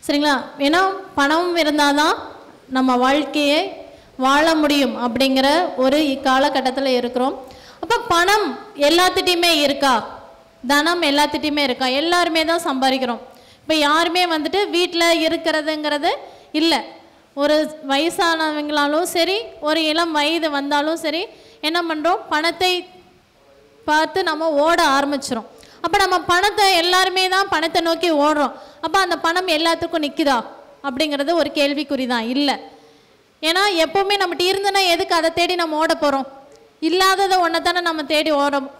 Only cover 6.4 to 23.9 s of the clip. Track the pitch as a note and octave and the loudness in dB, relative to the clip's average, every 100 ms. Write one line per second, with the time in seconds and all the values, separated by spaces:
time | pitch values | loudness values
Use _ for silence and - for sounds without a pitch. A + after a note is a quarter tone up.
6.4 | C#4+ C#4 B3+ B3 C#4 B3+ A#3+ B3 C4 F#4 | 2 0 -2 -2 0 0 -2 -2 -2 -4
7.4 | - - - - E4+ A#4+ A#4 F4 F4+ G#4 | -14 -20 -20 -14 -2 -2 0 0 2 2
8.4 | F#4 A#3+ - - C#4+ E4+ F#4 F4+ F4+ F4 | 0 -6 -14 -2 2 4 4 2 0 2
9.4 | F4 D#4+ C#4+ C#4 C#4 A#3+ G3 - - - | 2 2 0 0 2 0 -2 -14 -20 -20
10.4 | - _ B3 C#4+ D4+ F4 D#4+ C#4+ D4 D4 | -20 _ -2 0 2 0 0 2 0 0
11.4 | D4+ D4 C#4+ B3 C4 C4 D#4+ F4 E4+ D#4+ | -2 0 -2 0 -2 -2 0 2 2 0
12.4 | D#4 E4+ E4+ C4+ C4 C4 B3+ A3+ - - | 0 0 -2 0 0 0 -2 -6 -10 -20
13.4 | - - - D#4 C#4+ D4+ E4+ E4+ F4+ D#4+ | -20 -20 -4 0 2 2 2 0 0 0
14.4 | D4+ F#4 G4+ D#4+ F4+ E4+ E4+ E4+ D#4+ E4 | -2 -2 -2 0 -2 0 2 2 0 -2
15.4 | E4 D#4 D4+ D#4 D4+ D4 D#4+ C5 - - | -2 -2 -2 -4 -2 -2 -2 -4 -8 -20
16.4 | - D4+ D#4+ C#4+ - - - _ _ - | -6 0 2 0 -4 -16 -20 _ _ -2
17.4 | C#4+ D4+ D4+ D4+ C4+ C4+ E4 E4+ F4 D#4+ | 2 2 0 -6 -2 0 0 0 0 0
18.4 | D#4+ D4+ D4 D4 C#4+ D4+ F4 F4 E4 G4 | -2 -4 -4 -2 0 0 0 0 0 -2
19.4 | A#4 - D4 D#4+ D#4 D#4 E4+ D4+ D4 E4 | -6 -8 -2 0 0 0 0 0 0 0
20.4 | D#4 C#4+ C#4 D4 D4 E4 D#4+ D4+ G#4+ - | -2 -4 -2 -2 0 -2 -4 -4 -6 -12
21.4 | - - D4 E4+ E4+ D#4 D#4 G4+ - D4+ | -20 -8 -4 -2 -4 -2 0 -2 -2 -2
22.4 | E4 E4+ F#4 F4+ - - - _ _ _ | -2 0 0 -2 -6 -20 -20 _ _ _
23.4 | _ _ - _ - | _ _ -20 _ 0